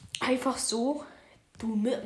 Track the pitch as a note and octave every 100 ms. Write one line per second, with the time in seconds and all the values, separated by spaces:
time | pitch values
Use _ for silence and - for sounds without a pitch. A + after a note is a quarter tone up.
0 | - - B3+ B3+ C4+ - - A3+ B3+ D4
1 | - - - - _ - A3+ G#3+ A3+ -